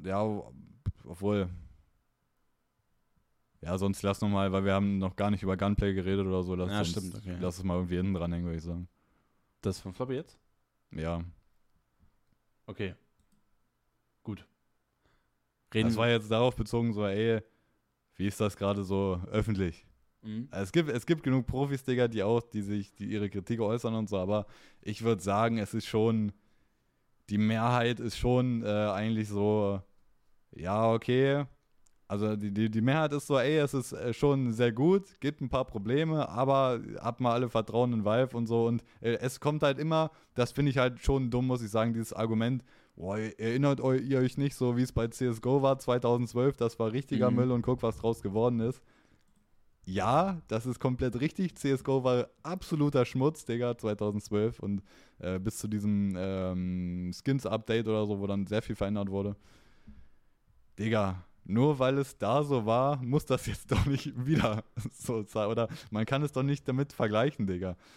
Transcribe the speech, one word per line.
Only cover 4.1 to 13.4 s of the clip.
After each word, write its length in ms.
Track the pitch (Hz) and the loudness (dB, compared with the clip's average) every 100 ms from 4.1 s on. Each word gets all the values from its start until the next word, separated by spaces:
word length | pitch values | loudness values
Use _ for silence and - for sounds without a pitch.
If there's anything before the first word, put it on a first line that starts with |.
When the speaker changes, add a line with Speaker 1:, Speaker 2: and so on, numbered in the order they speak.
| 98 | 0
Speaker 1:
noch 80 | 104 | 0
mal, 220 | 101 98 | 2 2
weil 140 | 95 | 2
wir 100 | 98 | 2
haben 240 | 98 101 98 | 2 2 0
noch 160 | 95 | -2
gar 160 | - 101 | -2 -2
nicht 120 | 104 | 0
über 120 | 95 95 | -2 0
Gunplay 380 | 101 104 101 | 0 2 2
geredet 320 | 95 90 98 95 | 0 0 0 0
oder 160 | 92 | 0
so, 140 | 90 92 | 0 -2
lass 140 | 90 | -2
Speaker 2:
Ja, 100 | 101 | -2
Speaker 1:
uns, 100 | 87 | -2
Speaker 2:
stimmt, 240 | 87 95 | -4 -6
okay. 220 | 107 101 90 | -10 -10 -6
Speaker 1:
lass 200 | 90 87 | -6 -4
es 60 | |
mal 120 | 95 90 | -2 -2
irgendwie 200 | 90 90 | 0 0
hinten 180 | 95 | 0
dranhängen, 300 | 95 85 85 | -2 -2 -4
würde 140 | 87 82 | -4 -6
ich 60 | |
sagen. 240 | 82 85 90 _ _ _ _ _ _ _ | -6 -8 -10 _ _ _ _ _ _ _
Speaker 2:
Das 180 | 107 95 | -6 -6
von 140 | 98 | -10
Floppy 220 | 92 127 | -8 -6
jetzt? 220 | 131 165 - _ _ _ _ _ | -6 -8 -18 _ _ _ _ _
Speaker 1:
Ja. 320 | - 80 85 85 - _ _ _ _ _ _ _ _ _ _ _ _ - | -8 -4 -4 -6 -12 _ _ _ _ _ _ _ _ _ _ _ _ -16
Speaker 2:
Okay. 280 | 101 98 85 _ _ _ _ | -8 -6 -8 _ _ _ _